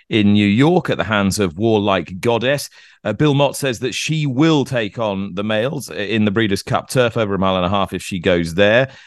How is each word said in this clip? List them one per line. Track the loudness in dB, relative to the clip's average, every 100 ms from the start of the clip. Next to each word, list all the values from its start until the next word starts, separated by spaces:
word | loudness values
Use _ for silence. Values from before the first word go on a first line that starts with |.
| _
in | 0 4
New | 4 4
York | 4 4 2 0
at | -4
the |
hands | 0 0 0 0
of | -2 0
Warlike | 0 2 2 0 -2 -4
Goddess. | -2 0 0 -2 -6 -16 -20 _
Uh, | -8
Bill | 0 2
Mott | 2 0 0
says | -6 -4
that | -6
she | -6 -4 -2 -2
will | 2 2 2 0
take | -2 -4 -4
on | -4 -4 -6
the | -6
males | -2 -2 -2 -6 -10
in | -8 -2 0 2
the |
Breeders' | 2 0 0
Cup | -2 -4 0
Turf | 0 0 0
over | -2
a | 0
mile | 0 0
and |
a | 0
half | 0 -2
if | -6
she | -8 -2
goes | 2 2 0
there. | 2 4 4 2 -4